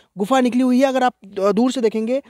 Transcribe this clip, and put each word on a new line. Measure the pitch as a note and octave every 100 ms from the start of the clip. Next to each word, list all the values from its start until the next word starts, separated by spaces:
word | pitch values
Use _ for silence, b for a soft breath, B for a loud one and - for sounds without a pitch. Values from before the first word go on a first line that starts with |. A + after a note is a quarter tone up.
| b -
गुफा | G3+ C4
निकली | B3 A#3
हुई | B3+ B3
है। | C4+
अगर | B3+
आप | B3+ -
द-, | G3 G3+ G3
दूर | G3 B3+
से | C4
देखेंगे, | A3+ A3 A3 C4